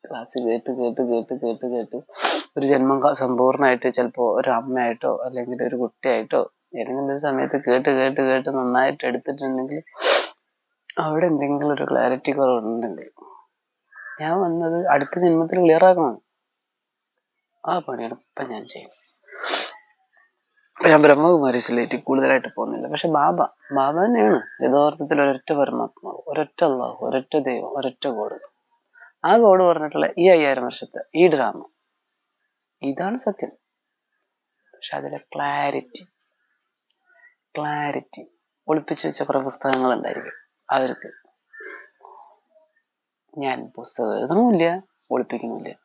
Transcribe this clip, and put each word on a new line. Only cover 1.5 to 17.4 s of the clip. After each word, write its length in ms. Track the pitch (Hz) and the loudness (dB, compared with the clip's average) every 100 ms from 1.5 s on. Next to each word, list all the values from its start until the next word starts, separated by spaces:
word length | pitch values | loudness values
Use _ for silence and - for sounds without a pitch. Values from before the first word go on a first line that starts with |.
| 110 127 | -6 -6
കേട്ട് 320 | 123 131 143 - - - 156 - | -6 -8 -12 -14 -4 -2 -2 -6
ഒരു 120 | 151 139 | -4 0
ജന്മം 320 | 139 131 139 | 2 2 4
ക-, 120 | 143 143 | 2 2
സമ്പൂർണ്ണമായിട്ട് 680 | 131 123 127 135 139 123 127 | -2 2 2 4 2 2 0
ചിലപ്പോ 340 | 120 120 - 117 | -2 -4 0 0
ഒരു 180 | 113 131 | 0 0
അമ്മയായിട്ടോ 640 | 117 131 127 120 113 139 - | -2 -2 -2 -2 -2 -4 -4
അല്ലെങ്കിൽ 340 | 127 127 120 123 | -6 -8 -8 -6
ഒരു 140 | 123 123 | -4 -2
കുട്ടിയായിട്ടോ 640 | 117 _ 135 113 110 139 - _ _ 123 | -6 _ -2 -2 0 -2 -2 _ _ -10
ഏതെങ്കിലും 320 | 113 131 139 | -6 -4 -4
ഒരു 100 | 139 | -2
സമയത്ത് 320 | 147 135 135 139 | -2 -2 -2 -2
കേട്ട് 340 | 131 127 143 | 2 2 2
കേട്ട് 300 | 135 135 143 | 2 2 0
കേട്ട് 300 | 135 131 139 135 | 0 0 0 -4
നന്നായിട്ട് 460 | 127 127 135 147 131 | 0 2 0 0 -4
എടുത്തിട്ടുണ്ടെങ്കിൽ 760 | 123 143 139 135 131 131 151 - - - - - - _ _ _ _ - - | -4 -6 -6 -4 -4 -6 -10 -12 -4 0 0 0 -12 _ _ _ _ -10 -6
അവിടെ 220 | 156 156 180 | -2 0 2
എന്തെങ്കിലും 460 | 147 143 143 147 | 0 0 -2 -2
ഒരു 120 | 139 | -2
ക്ലാരിറ്റി 480 | 143 131 120 131 143 | 0 0 0 0 -4
കുറവുണ്ടെങ്കിൽ 760 | 139 135 120 107 117 113 85 - _ - - _ _ _ _ _ - - - | 0 2 2 -2 -6 -6 -10 -16 _ -20 -20 _ _ _ _ _ -20 -20 -8
ഞാൻ 140 | 151 180 | -2 0
വന്നത് 380 | 175 165 165 170 175 | 0 -2 -2 -2 2
അടുത്ത 260 | 143 139 175 | 2 0 2
ജന്മത്തിൽ 400 | 175 165 165 185 | 4 4 2 2
ക്ലിയർ 200 | 170 160 | 6 8
ആക്കണം. 300 | 185 180 147 107 _ _ _ _ _ _ _ _ _ _ _ _ | 8 6 2 -2 _ _ _ _ _ _ _ _ _ _ _ _